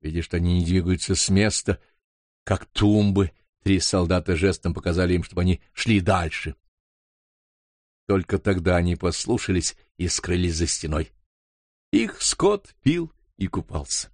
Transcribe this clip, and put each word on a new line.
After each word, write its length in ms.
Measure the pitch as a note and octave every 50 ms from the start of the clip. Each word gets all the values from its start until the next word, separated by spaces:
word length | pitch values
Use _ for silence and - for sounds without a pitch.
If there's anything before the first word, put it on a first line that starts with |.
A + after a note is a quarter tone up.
Видя, 220 | D#2 D#2 D#2+ E2+ E2
что 160 | - - E2+
они 200 | E2+ F2 F2 F2+
не 60 | F2
двигаются 500 | E2 F2+ F#2 F2 F2+ F#2 E2 - - G2
с 140 | F#2 - -
места, 520 | F#2+ G2 G#2 G#2+ G2+ - - - G2 - _ _ _ _ _ _ _ _ _ _ _ _ _
как 200 | - G2+ - -
тумбы, 680 | _ _ - G#2+ G#2 G#2 G#2+ G#2 G2+ F#2+ G2 G2 F2 - _ _ _ _ _ _
три 160 | G2 G2 F#2
солдата 540 | - - - F#2+ F2 E2 F2+ F2+ E2 - F2+
жестом 400 | D#2+ F2 G2 F2+ - - F2 E2
показали 400 | - - F2+ E2 F2+ F#2 F2 F2+
им, 80 | F2 E2
чтобы 200 | - - - F2
они 180 | F#2 F#2 - _ _ _
шли 280 | - - A#2+ A2+ G2+
дальше. 560 | F2 E2+ G2 F#2 E2+ D#2+ - - - D#2+ D2+ _ _ _ _ _ _ _ _ _ _ _ _ _ _ _ _ _ _ _ _ _ _ _ _ _ _ _ _ _ _
Только 320 | - G2+ G2 F2+ - G2 F#2
тогда 380 | - G#2 G2 F#2 E2 F#2 F2+
они 200 | F2 E2+ F2 F2
послушались 800 | - - F2 E2 - - - A2+ A#2+ - - F#2+ F2+ E2+ - - _ _ _ _
и 120 | _ F2 F2
скрылись 480 | - - - - F2+ F2+ F2+ F2 E2
за 100 | D#2+ E2+
стеной. 440 | D#2 - - - D#2 D2+ D2+ E2 - _ _ _ _ _ _ _ _ _ _ _ _ _ _ _ _
Их 300 | - - A#2 G3+ - -
скот 540 | - - - - E3 G3 G#3 G3+ _ - _ _ _
пил 280 | C3+ D#3+ F3 E3+ D#3 _ _ _ _ _ _
и 80 | F#2+
купался. 640 | F2+ - - - - - D#2+ C#2+ - - - - -